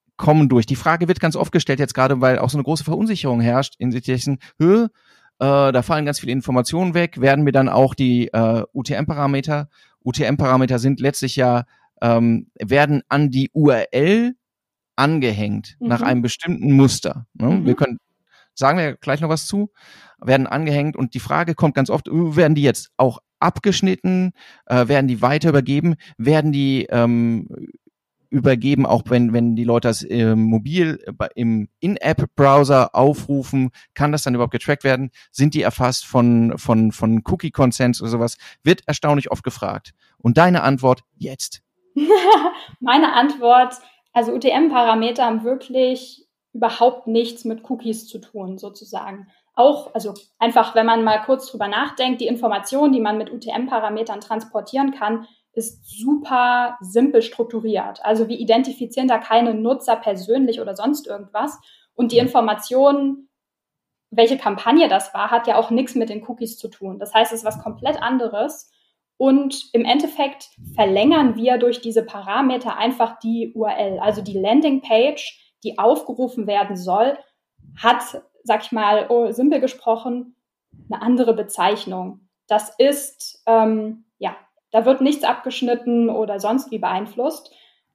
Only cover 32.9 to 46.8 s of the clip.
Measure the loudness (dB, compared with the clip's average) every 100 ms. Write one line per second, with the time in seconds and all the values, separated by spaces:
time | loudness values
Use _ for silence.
32.9 | 2 2 2 -4 -4 -2 -2 -2 -6 _
33.9 | -4 -2 -2 -2 -2 -2 -4 -4 -2 0
34.9 | 0 -2 -12 _ 0 2 2 -2 0 0
35.9 | -2 -2 2 4 4 2 -2 0 2 2
36.9 | 0 0 0 0 -4 -4 0 0 2 -2
37.9 | -2 -4 -2 -4 -6 -18 -4 0 0 -2
38.9 | -4 0 0 -2 -6 -6 -6 -6 -8 -12
39.9 | _ _ _ 2 4 4 4 2 2 2
40.9 | 0 _ -14 -14 -12 -14 -14 _ _ _
41.9 | -2 4 4 6 4 2 -6 -14 -8 0
42.9 | 2 4 2 0 2 4 6 4 -2 -20
43.9 | _ _ -2 -2 -2 0 2 2 4 2
44.9 | 2 0 0 -2 -2 -4 -6 -4 0 0
45.9 | -2 -10 -20 _ _ _ -4 -4 2